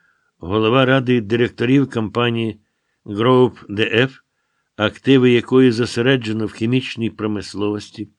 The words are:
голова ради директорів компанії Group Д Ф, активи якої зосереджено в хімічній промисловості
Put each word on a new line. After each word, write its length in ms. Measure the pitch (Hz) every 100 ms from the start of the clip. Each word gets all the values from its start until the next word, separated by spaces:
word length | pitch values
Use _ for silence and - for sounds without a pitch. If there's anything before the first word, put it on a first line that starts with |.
| _ _ _ _
голова 480 | 82 107 110 131 127
ради 340 | 135 123 123
директорів 720 | 101 117 120 - 120 139 131
компанії 680 | 120 104 117 120 117 113 104 _ _ _ _
Group 480 | - 101 120 127 123 - -
Д 140 | 101
Ф, 380 | 107 110 131 - _ _ _ _ _ -
активи 540 | 107 - 131 131 127
якої 400 | 120 - 131 127
зосереджено 760 | 113 113 117 123 135 110 110 107
в 60 |
хімічній 580 | - 113 127 127 - 113
промисловості 1000 | 104 110 104 98 95 104 104 - - 101